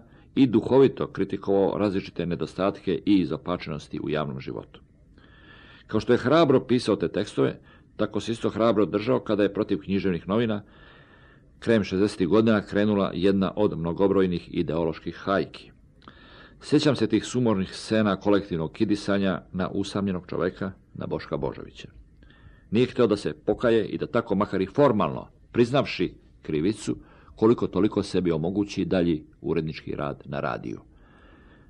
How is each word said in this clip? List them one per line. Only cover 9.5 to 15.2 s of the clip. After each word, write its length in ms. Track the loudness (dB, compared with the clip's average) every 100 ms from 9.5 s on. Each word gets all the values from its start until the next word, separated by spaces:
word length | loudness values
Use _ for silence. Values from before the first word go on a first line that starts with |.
protiv 260 | 0 -2 -4
književnih 480 | -2 -2 -2 -4 -2
novina 360 | -2 -2 -4 -10 -20 -20 -20 -20 -20 -20 -20 -20 -6
krajem 240 | 2 2
šezdesetih 440 | 2 0 0 2 2
godina 340 | 4 4 2
krenula 500 | 0 0 2 2 0
jedna 380 | 2 2 2 0 0
od 240 | -2 0
mnogobrojnih 760 | -4 0 2 4 2 0 -4 -4
ideoloških 600 | -2 -2 -2 -4 -10
hajki. 560 | -8